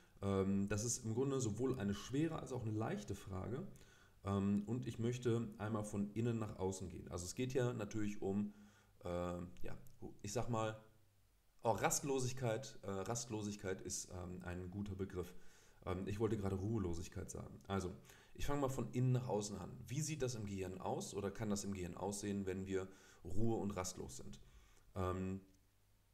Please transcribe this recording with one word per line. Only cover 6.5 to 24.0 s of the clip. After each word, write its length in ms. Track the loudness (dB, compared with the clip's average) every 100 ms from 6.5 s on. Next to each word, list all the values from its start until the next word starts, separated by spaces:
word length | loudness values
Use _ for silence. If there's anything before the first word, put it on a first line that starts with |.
| 0
außen 300 | 0 0 -6
gehen. 180 | -8 -6
Also 160 | -6
es 100 | -4
geht 200 | -2 0
ja 180 | 4 2
natürlich 480 | 2 -2 0 0 0
um, 320 | 2 2 0 -4 -20 -20 -20 -8
äh, 60 | -2
ja, 680 | 0 0 -2 -4 -2 -2 -2 -8 -12 -12 -8
ich 100 | -4
sag 180 | 0 2
mal, 280 | 2 0 -2 -12 -20 -20 _ _ _ _ 0
oh, 80 | 4
Rastlosigkeit. 1080 | 6 4 4 2 2 2 2 2 2 -2 -8
Äh, 80 | -4
Rastlosigkeit 880 | -2 0 -2 -2 -2 -2 -2 -2 -2
ist, 300 | -4 -6 -6
ähm, 300 | -8 -8 -6
ein 260 | -6 -6 -4
guter 240 | -4 -2
Begriff. 400 | -2 -2 -4 -6 -8 -12 -14 -20 -8 -4
Ähm, 200 | -2 -2
ich 140 | 2
wollte 160 | 2 2
gerade 200 | 2 2
Ruhelosigkeit 760 | 2 2 2 0 -4 -6 -6
sagen. 300 | -8 -10 -10 -2
Also, 260 | 0 0 -6 -14 -20 -14
ich 120 | -2 2
fange 140 | 2
mal 80 | 2
von 220 | 0 0
innen 200 | 2 4
nach 160 | 4 2
außen 300 | 0 0 -4
an. 120 | -8 -10 -4
Wie 140 | -2
sieht 220 | 0 0
das 120 | 0
im 120 | -2 -4
Gehirn 340 | -2 -4 -2
aus 340 | -2 -2 -2
oder 160 | -2 -2
kann 200 | 0 0
das 140 | 0
im 100 | -2
Gehirn 220 | -2 -4 -2
aussehen, 500 | -2 -2 0 0 0
wenn 200 | -2 0
wir 220 | -2 -2 -10 -20 -12
ruhe- 340 | 0 6 6 6
und 180 | 2 0
rastlos 400 | -2 -4